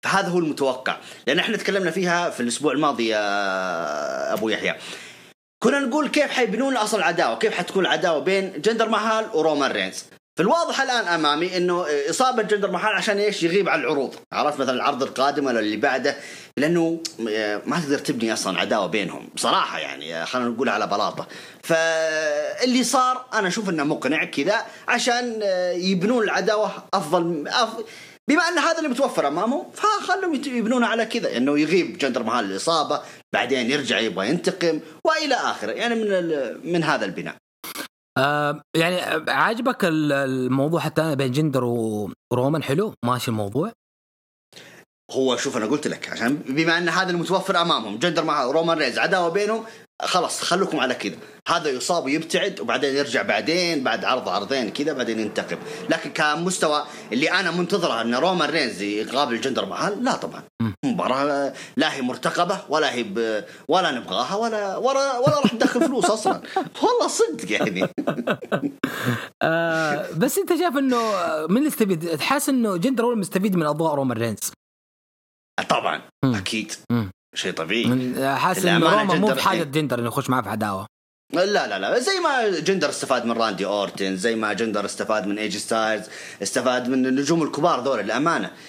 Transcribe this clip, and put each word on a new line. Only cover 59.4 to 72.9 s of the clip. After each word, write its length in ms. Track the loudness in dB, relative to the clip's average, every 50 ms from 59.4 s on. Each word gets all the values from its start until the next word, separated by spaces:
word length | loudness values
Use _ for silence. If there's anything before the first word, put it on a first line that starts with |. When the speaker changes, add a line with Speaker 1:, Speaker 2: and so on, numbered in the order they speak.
Speaker 1:
جندر 240 | -2 -2 -2 -2 -2
محل، 380 | -4 -4 -4 -4 -4 -2 -2 0
لا 120 | -2 0
طبعًا. 280 | -2 -4 -8 -10 -12 -16 -16 _ -4
Speaker 2:
مم. 120 | -4 -4 -4 -4 -4
Speaker 1:
مباراة 680 | -2 -2 0 0 0 0 0 0 0 0 0 -2 -4 -6 -8 -14 -6 -2 0
لا 160 | 0 0 0
هي 80 | -2
مرتقبة 600 | -4 -4 -4 -2 -2 -2 0 0 0 0 -2 -4 -4 -2
ولا 240 | 0 2 2 2 0
هي 100 | -2 -4
ب-، 400 | -4 -2 -2 -2 0 -2 -2 -4 -8 -14 -12 -2 2
ولا 240 | 2 2 2 2
نبغاها 440 | -2 -4 -6 -4 -2 -2 -2 0 -2
ولا، 420 | -2 -2 -2 -2 -2 -4 -4 -2 0
ولا، 400 | 0 2 2 2 0 0 0 2
ولا 220 | 4 4 4 4
راح 140 | 2 2 2
ندخل 280 | 2 0 2 2 2
فلوس 240 | 2 2 2 2 2
أصلًا. 360 | 2 2 2 0 0 0 0 -4 -6 -6 -6
<laughs> 200 | -6 -6 -2 0 2
والله 240 | 2 4 4 2 0
صدق، 440 | 2 2 2 0 0 -4 -4 -2
يعني. 360 | 0 0 2 0 2 0 0 0 -2 -2 -4 -2 -4 -2 -2 -2 -2 -2 -2 -2 -2 -2
<laughs> 800 | -2 -4 -4 -6 -6 -6 -6 -4 -2 -2 -2 -2 -6 -10 -4 _
Speaker 2:
آه، 720 | 0 2 2 2 2 0 0 0 0 0 -2 -2 -4 -4 -2 0
بس 200 | 0 2 2 0
أنت 120 | 0 0
شايف 280 | 0 2 2 0 0 0
إنه، 200 | 2 2 2 2
آه، 500 | 2 0 0 0 0 -2 -2 -2 0 2
من 80 | 2 4
اللي 120 | 4 2
استفيد؟ 480 | 2 2 2 2 2 0 0 -2 -4 -2
تحس 320 | 0 0 0 2 2 2
إنه 280 | 2 2 2 2 2 2
جندر 280 | 2 2